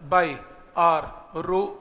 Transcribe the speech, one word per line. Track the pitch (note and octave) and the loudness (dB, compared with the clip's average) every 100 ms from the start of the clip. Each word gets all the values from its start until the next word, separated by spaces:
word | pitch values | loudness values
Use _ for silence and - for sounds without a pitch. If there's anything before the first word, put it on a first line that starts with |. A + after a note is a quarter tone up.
| C#3+ | 2
by | F3+ E3+ C#3 - - - - | 2 2 -6 -14 -20 -10 2
R | E3+ D#3+ - - - E3 | 2 2 -2 -16 -12 -10
rho | E3+ F#3 G3+ - | -2 -2 -2 -8